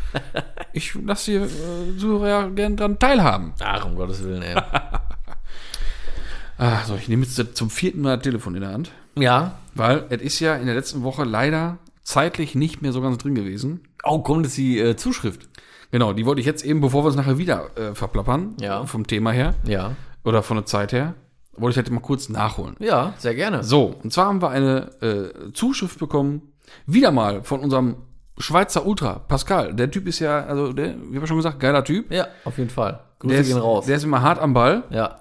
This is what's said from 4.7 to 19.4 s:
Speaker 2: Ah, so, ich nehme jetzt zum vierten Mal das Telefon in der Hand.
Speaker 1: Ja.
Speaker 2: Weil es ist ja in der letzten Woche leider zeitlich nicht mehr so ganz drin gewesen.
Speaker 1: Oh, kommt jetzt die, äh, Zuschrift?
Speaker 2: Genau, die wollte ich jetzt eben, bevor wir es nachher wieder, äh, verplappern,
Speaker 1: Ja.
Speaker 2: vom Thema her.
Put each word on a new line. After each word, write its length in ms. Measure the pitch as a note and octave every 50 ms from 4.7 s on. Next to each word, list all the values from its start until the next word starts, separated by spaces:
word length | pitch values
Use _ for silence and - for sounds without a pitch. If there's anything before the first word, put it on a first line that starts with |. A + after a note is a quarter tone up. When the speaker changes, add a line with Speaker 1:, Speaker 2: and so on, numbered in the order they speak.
| - C#3+ - - - - - - - - - - - - - - - - - - - - - - - - - - - - - - - - - - - -
Speaker 2:
Ah, 260 | B2 A#2+ A2+ A2 G#2+
so, 100 | A2 G#2
ich 140 | F#2+ G2+ -
nehme 140 | A2+ A#2+ C3
jetzt 320 | B2 - - A#2 A2+ - -
zum 120 | A#2 A2
vierten 320 | - - - F#3 - E3
Mal 160 | C#3 C#3 C3 A#2+
das 60 | B2+
Telefon 320 | C#3 B2 G#2+ - G#2 F2
in 60 | F#2
der 100 | G2 G2
Hand. 200 | F#2+ A2+ E3+ - - - - _ - C#3+
Speaker 1:
Ja. 380 | C3+ B2 B2 C3 D#3+ F#3 F3+ - - - -
Speaker 2:
Weil 320 | - A2 A#2 C3 D3+ - -
es 120 | B2+ A2+
ist 180 | - C#3 - -
ja 160 | D#3+ D#3+ D#3
in 120 | C3+ A#2+ B2+
der 80 | A#2
letzten 260 | B2+ C3+ - - C#3 A#2+
Woche 200 | C3 B2 C3 D3
leider 560 | A#2+ G#2+ G#2+ B2+ D3 D#3 D#3+ E3 E3+ F3 F3 - - _ _ -
zeitlich 520 | - - C#3 D3 E3+ F3 - D#3+ C#3+ -
nicht 260 | C3 D3+ D#3+ - -
mehr 100 | D3+ C#3
so 100 | A#2+ B2+
ganz 160 | C3 C3+ B2 A#2
drin 180 | - C#3+ C#3
gewesen. 460 | A#2+ G2 F#2+ F#2+ G#2 B2+ C3+ D#3+ F3 - _ _ - -
Speaker 1:
Oh, 160 | - D#3 D#3
kommt 260 | - - D3+ E3 E3
jetzt 120 | C3 - -
die, 220 | C3+ C3 B2 G#2+
äh, 160 | A2 A#2 A#2
Zuschrift? 540 | - - B3 B3+ - - A2 F#2 - - - - - - - - - - -
Speaker 2:
Genau, 220 | - A#2+ B2 G#2+ G2
die 120 | G#2+ A2+
wollte 140 | B2+ C#3+ C#3+
ich 60 | A#2+ D3
jetzt 160 | D#3 D3+ -
eben, 160 | C#3 D3+ D#3
bevor 240 | C#3+ C3 C3 C#3+ D3
wir 60 | D#3
es 60 | C#3
nachher 220 | C#3 C3+ C3+ C3 C#3
wieder, 380 | F3+ F3+ C3 F2+ D2 - - -
äh, 180 | A2 G#2+ G2+
verplappern, 600 | - A2+ - - G#2+ G2 B2 B2 D3+ F#3 G#3+ A3 -
Speaker 1:
Ja. 240 | D#3 G3+ G3 G2+ B2
Speaker 2:
vom 220 | A#2+ - A2 G#2+ -
Thema 240 | A#2 G#2 A2 A2+
her. 240 | A2+ B2